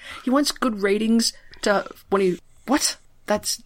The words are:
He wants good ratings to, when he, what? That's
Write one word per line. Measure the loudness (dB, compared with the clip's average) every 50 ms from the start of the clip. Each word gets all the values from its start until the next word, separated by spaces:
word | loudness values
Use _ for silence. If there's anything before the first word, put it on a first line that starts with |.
| -18 -18 -14 -8 -2
He | 0
wants | 2 2 2 0 -4
good | -4 -4 -2 -2 0
ratings | 0 0 0 2 2 2 2 2 2 0 -4 -6 -18 -20 -10 -4 0
to, | 0 2 0 0 -4 -12 -14 -6 -2
when | 0 2
he, | 2 2 0 -2 -8 -18 -20 -12 -4
what? | -2 -2 0 0 -2 -4 -6 -16 -20 -20 -12 -4
That's | -2 -2 -2 -2 -6 -8 -8 -10